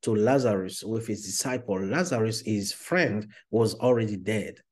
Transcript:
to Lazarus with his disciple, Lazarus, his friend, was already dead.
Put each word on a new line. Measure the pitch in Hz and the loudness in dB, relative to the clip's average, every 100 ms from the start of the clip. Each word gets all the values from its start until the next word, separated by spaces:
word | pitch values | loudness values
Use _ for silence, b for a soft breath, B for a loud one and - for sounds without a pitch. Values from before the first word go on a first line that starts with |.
to | - | 2
Lazarus | 107 107 135 123 101 95 - | 2 4 4 4 0 -2 -8
with | 101 113 113 | -6 -6 -4
his | 104 | -6
disciple, | 98 95 135 127 117 95 | -4 -4 -2 -4 -2 -2
Lazarus, | 95 139 180 120 110 113 | 0 0 0 0 0 -2
his | - 107 101 | -2 -2 -2
friend, | - - 180 175 208 214 B B | -8 -2 0 2 0 -6 B B
was | 113 110 | 2 2
already | 104 123 120 110 101 | 2 2 4 2 -2
dead. | 90 107 85 - _ | -2 -2 -4 -10 _